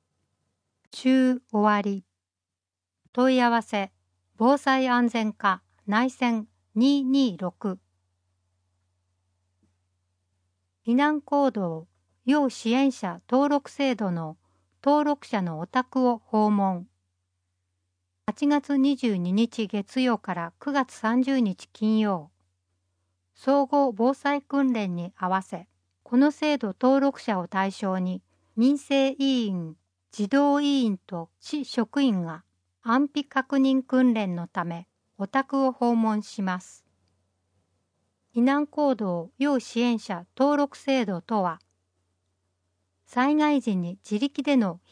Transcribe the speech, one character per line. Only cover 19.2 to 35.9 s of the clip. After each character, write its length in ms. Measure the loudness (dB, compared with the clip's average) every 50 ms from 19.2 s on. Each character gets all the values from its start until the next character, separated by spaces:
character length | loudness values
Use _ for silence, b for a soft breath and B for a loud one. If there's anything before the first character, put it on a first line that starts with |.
| -2 -2 0
日 340 | 0 0 0 -2 -6 -6
月 340 | -4 -4 -6 -6 -4 -4 -2
曜 180 | 0 0 0 -2
か 160 | -4 -6 -8
ら 180 | -6 -8 -10 -12 _
九 140 | -8 -4 -2
月 220 | -2 -2 -2 -6
三 280 | -4 -2 0 0 0 0
十 180 | 0 0 0
日 280 | 0 0 -2 -6 -12 -20 -10
金 260 | -4 -2 0 2 2
曜、 320 | 2 0 -2 -4 -6 -12 _ _ _ _ _ _ _ _ _ _ _ _ _ _ _ _ _ _ _ _ _
総 320 | _ 0 2 2 2 2
合 260 | 2 2 2 2 2 0
防 220 | 0 0 0 0
災 260 | 0 -2 -2 -2 -2
訓 320 | -4 -4 -2 0 0 0 0
練 240 | 0 -2 -4 -4
に 160 | -6 -8 -10 -8
合 120 | -6 -4 -2
わ 140 | -2 -2 -4
せ、 260 | -6 -10 -14 -14 -16 _ _ _ _ _ _ _
こ 140 | -2 2
の 140 | 4 4 4
制 280 | 2 0 0 0 0 0
度 100 | -2 -6
登 320 | -4 0 2 2 4 4
録 200 | 2 0 -2 -2
者 180 | -4 -4 -4 -4
を 100 | -4 -4
対 220 | -4 -2 -2 -2
象 280 | -4 -4 -4 -4 -2 -2
に、 240 | -2 -4 -6 -8 -10 _ _ _ _ _ _
民 220 | 0 2 2 2 0
生 340 | -2 -2 0 2 2 0 0 0
委 280 | 0 0 0 0 0
員、 300 | -2 -4 -4 -6 -8 -12 -16 _ _ _ _ _ _
児 180 | -8 -6 -4 0
童 320 | 2 2 4 4 2 2
委 240 | 2 0 0 2 0
員 140 | 0 -2 -4
と 320 | _ -10 -12 -12 -12 -12 _ _
市 260 | -12 -10 -8 -8 -8
職 380 | -6 -4 -4 -4 -2 -2 0 0
員 200 | 0 0 0 -4
が 220 | -6 -8 -12 -16 _ _ _ _ _ _ _ -4
安 260 | -2 0 0 0 0 -2
否 120 | -6 -8
確 320 | -4 -4 -4 -2 0 0
認 260 | 2 2 2 2 0 0
訓 320 | 0 2 2 4 4 2
練 200 | 2 -2 -4 -4
の 120 | -6 -8
た 180 | -8 -6 -6 -6
め、 220 | -6 -8 -10 -12 -16 _ _ _ _ _ -10
お 80 | -8
宅 380 | -4 -2 -2 -2 -2 -2 0 0
を 80 | 0 0
訪 220 | 0 0 0